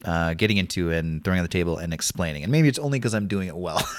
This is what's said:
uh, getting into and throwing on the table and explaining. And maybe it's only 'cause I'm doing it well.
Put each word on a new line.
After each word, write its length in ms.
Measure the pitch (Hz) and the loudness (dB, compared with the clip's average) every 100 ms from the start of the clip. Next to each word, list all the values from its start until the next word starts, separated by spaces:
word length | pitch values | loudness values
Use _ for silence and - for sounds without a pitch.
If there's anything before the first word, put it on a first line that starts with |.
uh, 300 | - 85 82 | -2 0 0
getting 240 | 82 107 101 | 2 2 2
into 320 | 92 - 85 | 0 0 0
and 340 | 82 82 80 | 0 0 -2
throwing 140 | 95 92 | 2 2
on 40 | |
the 60 | 85 | 2
table 300 | 92 85 82 | 0 0 0
and 160 | 85 | -4
explaining. 480 | 80 - - 87 73 | -4 -4 -2 -4 -2
And 100 | 78 | 0
maybe 160 | 147 156 | 4 4
it's 100 | 131 | 4
only 220 | 147 139 | 0 0
'cause 140 | 120 | 0
I'm 120 | 107 101 | 0 0
doing 220 | 101 92 | -2 -2
it 80 | 82 | -4
well. 260 | 87 78 - | -4 -2 -2